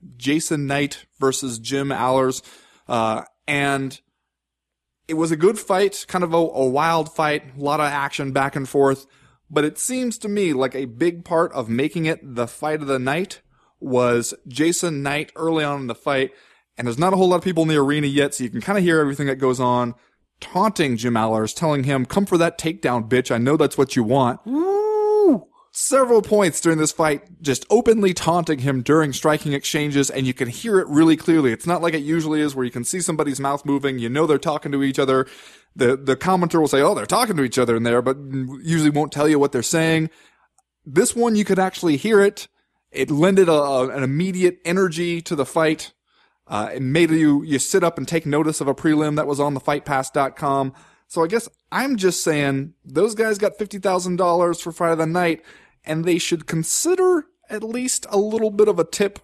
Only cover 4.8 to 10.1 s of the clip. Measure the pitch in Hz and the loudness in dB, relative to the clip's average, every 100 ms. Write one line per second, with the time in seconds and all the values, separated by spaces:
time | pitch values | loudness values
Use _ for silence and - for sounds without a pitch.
4.8 | _ _ - 160 165 156 185 220 - 190 | _ _ -8 -2 0 2 2 2 -2 0
5.8 | 202 - - 185 175 165 165 - 131 135 | 0 -2 -6 -4 0 0 0 0 0 2
6.8 | 165 165 156 - 151 147 139 135 139 151 | 2 0 -2 -2 -2 -2 -6 -6 -2 0
7.8 | 147 143 139 - 139 135 135 147 131 143 | 0 -2 -4 -6 -4 -2 -2 -4 -2 2
8.8 | 135 135 - _ _ _ _ 151 151 - | 4 2 -6 _ _ _ _ -2 -2 -4
9.8 | - 254 247 | -6 -4 -4